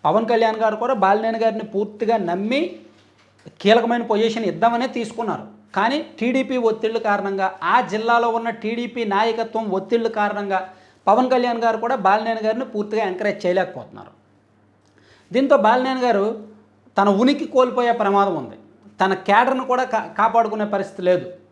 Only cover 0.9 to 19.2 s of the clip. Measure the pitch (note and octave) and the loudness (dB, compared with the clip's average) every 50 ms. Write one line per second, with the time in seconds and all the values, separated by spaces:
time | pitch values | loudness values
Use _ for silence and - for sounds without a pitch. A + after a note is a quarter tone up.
0.9 | C4 G#3+ F#3+ F#3+ G3 G#3+ A3 A3+ A3+ A3+ A3 A3+ G#3 A3 G#3+ - - G3 G#3+ G#3 | 0 2 4 4 4 2 2 -2 -2 0 0 0 0 -2 -8 -6 -4 -4 -4 -4
1.9 | - - A#3 G#3 A#3 A3 F#3+ E3+ F3 F#3 G3+ G#3+ B3+ C#4+ E4+ F4+ - - - - | -4 -6 -2 0 0 0 0 -2 -2 -2 -2 -2 -2 -2 -2 -4 -8 -14 -20 -20
2.9 | _ _ _ _ _ _ _ _ _ _ _ - _ _ - G3 A3 A#3 A3+ A#3 | _ _ _ _ _ _ _ _ _ _ _ -20 _ _ 4 4 4 6 4 2
3.9 | A#3 A#3+ A#3 A3 A3 G#3 A3+ A3+ G#3+ A3+ A3+ F#3 D#3+ D#3+ G3 G3+ A3+ A#3 B3+ C4 | -2 -2 0 0 0 2 2 0 0 -2 -4 -4 -2 2 2 2 2 2 -2 -4
4.9 | - A#3+ A3+ G#3+ - - A#3 G#3 D#3+ B2+ - - - - _ _ - F#3+ G3+ A#3 | -4 -6 -6 -6 -6 -6 -4 -4 -4 -6 -8 -14 -20 -20 _ _ -2 0 0 0
5.9 | C4+ D#4 D#4 - - - A3 B3 B3+ C4+ C4 - C4+ B3+ A#3 A3 G#3+ G#3+ A3 A3 | 0 -2 -6 -8 -8 -4 -2 0 0 0 -2 0 -2 0 0 0 0 0 -2 -2
6.9 | A3+ A3+ A3+ G#3+ G3+ G3 F#3+ G3 G3 F#3+ F#3+ F#3 - - D#3+ E3+ G3+ B3 A#3 E3 | -2 -2 0 0 0 0 -2 -4 -2 -2 -2 -2 -4 -4 -2 2 2 2 2 0
7.9 | F#3 G#3+ A3+ A#3 A#3+ A#3+ A#3 A#3 A3+ A#3 A3+ A#3 A3+ A3 G#3+ G#3+ A3+ A#3 A#3+ A#3 | -4 -4 0 2 2 2 2 2 0 -2 -2 -4 -6 -4 -6 -6 -4 -4 -6 -6
8.9 | A#3+ B3+ A#3 G#3 G3 G3 A3 A#3 A3 A3+ A3+ A3 - A3 A3+ G#3 F#3 F#3 F#3+ - | -6 -6 -4 0 0 2 2 0 0 -2 -4 -4 -4 -4 -4 -2 -4 -4 -2 0
9.9 | A#3+ A#3 A3+ A3+ A3 G#3+ G#3 G#3 G3+ G#3 G3+ G3 G3 F#3+ F#3+ - - - _ _ | -2 0 0 -2 -2 -2 -2 -2 -2 -4 -4 -2 -4 -4 -4 -6 -16 -20 _ _
10.9 | _ _ _ - G3+ A#3 B3+ B3+ C4 B3+ B3 B3 A#3 A3+ A3+ A#3 A3 A3 A#3 A#3+ | _ _ _ 2 4 4 4 2 2 2 2 0 -2 0 0 0 0 0 -2 -2
11.9 | C4+ A#3+ F#3 F#3+ G3+ G#3+ A3 A3+ A3+ A3 G#3+ G#3+ A3 A#3 C4 C4 - G#3+ G#3 G#3 | -2 2 2 2 2 2 2 -2 -4 -2 -2 -2 -2 -2 -4 -6 -6 -6 -6 -4
12.9 | G#3+ G#3+ A3 F#3+ F#3 F3+ E3+ G#3 - - - F3+ F3+ F#3+ F#3 F3 - C3 A2+ - | -2 -2 -2 -2 -4 -2 -2 -4 -4 -2 0 0 2 2 0 -2 -6 -14 -16 -16
13.9 | - G#2 G2 - - _ _ _ _ _ _ _ _ _ _ _ _ _ _ _ | -18 -20 -20 -20 -20 _ _ _ _ _ _ _ _ _ _ _ _ _ _ _
14.9 | _ _ _ _ _ _ _ _ E3+ A#3+ C#4 C4 D4+ C4 G#3 G#3+ A#3 B3+ B3+ C4 | _ _ _ _ _ _ _ _ -2 0 2 4 4 4 6 4 4 4 2 -2
15.9 | C4 C4 B3 B3 A3 G3+ G3 A3 A#3 - - - - - _ _ _ _ _ _ | -2 0 0 0 2 2 0 -2 -4 -8 -12 -20 -20 -20 _ _ _ _ _ _
16.9 | _ - G3 G3+ G3+ F#3+ A#3+ C4 C#4+ - D4 - - C4 B3+ B3 G#3+ B3 A#3+ A#3+ | _ 0 2 2 4 4 4 2 2 0 -4 -2 2 2 2 2 2 0 0 0
17.9 | A#3 A#3 G#3+ G3 G3 G3+ G3 G3+ F3 D3+ B2+ G#2+ - - - _ _ _ _ - | 0 0 0 2 2 2 2 2 0 -6 -8 -10 -16 -20 -20 _ _ _ _ -20
18.9 | - _ F#3+ F#3+ G#3+ - | -4 _ 0 0 0 -2